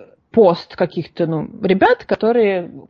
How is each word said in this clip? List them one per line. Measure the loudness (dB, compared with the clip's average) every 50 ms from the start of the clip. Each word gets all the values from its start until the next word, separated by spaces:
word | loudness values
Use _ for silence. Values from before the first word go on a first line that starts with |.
| -20 -20 _ _ _ _
пост | 2 4 4 4 4 0 -4 -12 -4
каких-то, | -4 -4 -4 -4 -8 -10 -8 -4 -4 -4
ну, | -2 -2 -6 -6 -8 -10 -6
ребят, | -2 -2 0 2 2 2 2 0 -2
которые | -6 -4 -2 -2 0 0 0 0 0 -2 -4 -6 -10 -14 -20 -20 _